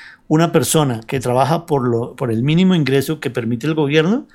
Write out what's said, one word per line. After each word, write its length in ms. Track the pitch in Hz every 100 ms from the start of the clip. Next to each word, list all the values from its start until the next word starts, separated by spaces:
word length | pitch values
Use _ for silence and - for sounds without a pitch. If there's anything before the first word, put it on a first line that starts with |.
| - - _
una 220 | 156 165
persona 500 | 165 123 160 143 113 -
que 140 | 139
trabaja 460 | 123 123 131 165 165
por 200 | 143 123
lo, 300 | 117 123 -
por 160 | 131
el 100 | 110
mínimo 320 | 135 160 185
ingreso 460 | 180 135 139 135 151
que 100 | 139
permite 360 | 120 113 120 147
el 80 |
gobierno, 520 | 160 143 151 160 240 -